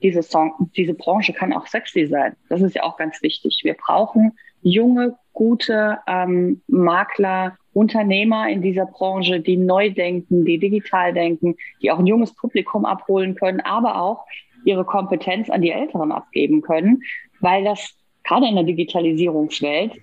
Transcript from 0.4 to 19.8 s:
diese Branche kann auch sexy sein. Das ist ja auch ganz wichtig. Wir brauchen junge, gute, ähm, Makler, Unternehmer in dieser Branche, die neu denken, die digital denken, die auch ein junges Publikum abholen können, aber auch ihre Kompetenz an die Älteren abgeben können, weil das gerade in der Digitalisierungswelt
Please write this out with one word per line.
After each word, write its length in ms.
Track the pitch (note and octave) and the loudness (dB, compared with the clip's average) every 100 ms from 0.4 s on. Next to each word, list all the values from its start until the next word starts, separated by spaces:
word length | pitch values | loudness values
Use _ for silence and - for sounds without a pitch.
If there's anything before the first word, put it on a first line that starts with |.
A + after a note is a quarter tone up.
| D#3 D#3 F3 - | 0 0 -4 -2
diese 160 | F3 | -2
Branche 400 | E3 - F#3+ G3 | -2 0 0 0
kann 180 | - F#3 | -4 -4
auch 140 | - - | -4 -4
sexy 400 | A3 - - D3+ | -8 -4 -2 0
sein. 300 | C#3+ C#3 - - | 0 -2 -4 -6
Das 140 | F3 | 0
ist 140 | F#3+ - | 0 0
ja 80 | |
auch 120 | E3 - | -6 -4
ganz 280 | D#3+ - | -8 -4
wichtig. 380 | - - D3+ - | -6 -4 -4 -2
Wir 100 | D#3 | -4
brauchen 600 | D#3+ - E3+ A3 A3+ A3 - - _ | -4 0 0 2 4 2 2 -16 _
junge, 540 | F3+ F#3 A#3+ B3 B3 B3 _ | 2 4 4 2 0 -4 _
gute, 640 | - A3 A#3 - A3 G#3+ G#3+ - | 0 2 2 0 0 0 -2 -4
ähm, 540 | F#3 F3+ F3+ F3+ F#3 - | -2 0 0 0 -2 0
Makler, 920 | F#3 F3 F3 G3+ - F#3+ F#3 F#3 F#3 _ | 2 4 2 0 0 0 0 -4 -8 _
Unternehmer 760 | - G#3+ A3+ G3+ G3 G#3+ A3 A3 | 2 2 2 0 2 2 0 0
in 140 | G3 | -2
dieser 240 | F#3 F#3 F#3 | -2 -2 -4
Branche, 540 | - F#3+ F#3+ F3+ F3+ | -4 -4 -2 -2 -2
die 180 | D#3+ F#3 | 0 2
neu 320 | F#3 F#3 G#3 | 2 2 2
denken, 560 | G3 F3 F3+ F3 F3+ E3 | 0 -4 -4 0 2 2
die 140 | E3+ | 2
digital 520 | G3 G#3 G3+ F#3+ F3+ | 2 0 0 0 0
denken, 440 | F3 E3+ E3 F3 E3+ - - | 0 -2 0 -2 -4 -10 -6
die 100 | G2+ | -2
auch 60 | D#3+ | 2
ein 80 | F3+ | 4
junges 300 | A3 A3+ - | 4 0 -2
Publikum 500 | A#3+ - F#3 G#3+ G3+ | -6 -4 -4 -2 -2
abholen 480 | F#3+ - F#3+ F#3+ | -4 -2 0 0
können, 280 | F#3 F#3+ F#3 | -2 -2 -2
aber 380 | - G3+ A#3+ G3+ | -2 -2 -2 -2
auch 280 | F3+ - - - - _ | -4 -6 -10 -20 -20 _
ihre 220 | - F#3+ F#3 | 0 0 0
Kompetenz 640 | G3+ F#3+ F3 - F#3 A3 | -2 -2 -4 -2 -4 -2
an 140 | - | 0
die 80 | E3+ | 0
Älteren 400 | F3 D4 F3+ D#3 | 0 -4 -4 -4
abgeben 500 | - - - D3 D3+ | -4 -6 -2 2 2
können, 400 | D3+ D#3+ F3+ C4 - - - - | 2 0 4 2 0 -16 -16 -4
weil 240 | F3+ F#3+ | 0 2
das 320 | G3 G3+ - _ _ _ | 0 -4 -8 _ _ _
gerade 240 | - G3 B3+ | -2 0 2
in 80 | G3+ | 2
der 80 | |
Digitalisierungswelt 1300 | E3 E3+ E3+ F3+ E3 D#3+ F3 D#3 D3+ - D3 D3 | 0 0 -2 0 0 0 0 0 -2 -4 -4 -2